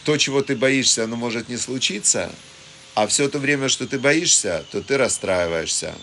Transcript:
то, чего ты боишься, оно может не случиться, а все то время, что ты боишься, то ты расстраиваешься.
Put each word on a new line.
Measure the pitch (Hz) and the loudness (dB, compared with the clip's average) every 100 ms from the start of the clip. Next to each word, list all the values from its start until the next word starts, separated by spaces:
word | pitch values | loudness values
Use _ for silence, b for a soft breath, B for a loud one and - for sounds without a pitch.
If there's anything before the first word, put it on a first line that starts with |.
то, | - 151 | 0 2
чего | 143 139 | 2 2
ты | 135 131 | 0 2
боишься, | 131 135 120 - | 2 4 2 0
оно | 113 117 | -2 -2
может | 120 113 113 | -4 -4 -6
не | 120 | -8
случиться, | - 127 - 202 - 104 87 - - - - - - | -6 -2 -2 0 0 0 -2 -10 -20 -20 -20 -20 -4
а | - 208 | 0 2
все | - 143 | 2 0
то | 151 | 0
время, | 135 143 135 | 0 0 0
что | - 120 | -2 -2
ты | 135 | 0
боишься, | 135 156 170 - 101 82 - | 2 2 4 2 2 -4 -4
то | 101 | -8
ты | 98 135 | -2 2
расстраиваешься. | 113 - - 92 85 82 80 - 90 80 | 2 0 0 0 0 -2 -2 -4 -6 -10